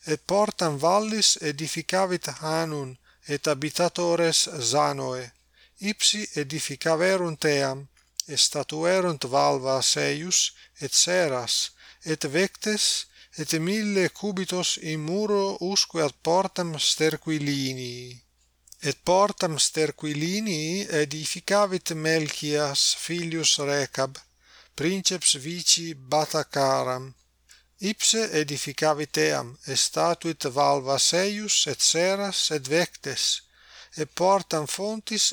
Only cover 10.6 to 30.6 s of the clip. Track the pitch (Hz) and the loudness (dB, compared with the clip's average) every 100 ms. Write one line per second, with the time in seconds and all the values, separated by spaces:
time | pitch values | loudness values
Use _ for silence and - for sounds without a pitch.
10.6 | - - - - - 180 160 127 113 - | -20 -10 -2 2 4 4 2 0 -2 -2
11.6 | - _ - - 160 156 151 156 190 - | -2 _ -20 -14 -6 -4 0 0 0 -2
12.6 | 214 208 - - - _ - - 151 160 | -4 0 0 0 -6 _ -18 -10 -4 -2
13.6 | 165 214 208 196 175 - 208 190 185 180 | 0 -2 0 2 2 0 -6 -4 -4 -2
14.6 | 165 - 160 156 151 190 208 202 196 196 | -2 -2 -4 -4 -2 -2 0 0 0 -2
15.6 | 180 196 - 165 147 - 160 180 190 - | -2 0 0 0 -2 0 2 2 2 -2
16.6 | 170 151 - - 156 151 160 156 143 143 | -4 -2 0 2 2 0 -4 -2 0 -2
17.6 | 131 131 123 123 123 123 _ _ _ _ | -2 -4 -8 -10 -14 -18 _ _ _ _
18.6 | _ - 143 - - 185 202 - 175 143 | _ -6 -4 -2 2 4 4 2 -2 0
19.6 | - 160 151 - 151 147 165 202 220 156 | 0 2 -2 -2 -6 -2 -2 -2 -2 -2
20.6 | 156 190 208 160 147 156 151 180 - 202 | -2 -4 -2 0 0 -2 -6 -6 0 2
21.6 | 202 185 - 160 156 160 147 - 151 147 | 2 0 -4 -2 2 2 0 -4 0 0
22.6 | 143 139 - - - 175 165 165 147 - | 0 2 2 0 -4 -4 -4 0 0 2
23.6 | 143 143 135 - 135 135 _ _ _ - | 0 0 -2 -2 -4 -4 _ _ _ -20
24.6 | - - 156 190 - 180 - 143 139 175 | -18 -4 -2 0 0 0 0 0 -4 -4
25.6 | - 170 165 143 127 151 151 156 - 143 | 0 0 0 -10 0 0 2 -2 -2 2
26.6 | 135 131 127 127 131 - _ _ _ - | 2 2 0 -4 -8 -20 _ _ _ -20
27.6 | _ - 196 214 - 226 220 156 147 139 | _ -8 -6 0 2 2 2 0 0 -4
28.6 | 143 135 156 147 151 156 156 143 123 135 | -6 0 2 2 -2 0 0 0 -4 -12
29.6 | - 127 - 160 165 170 165 160 139 127 | -4 0 0 2 0 0 -4 -4 -4 2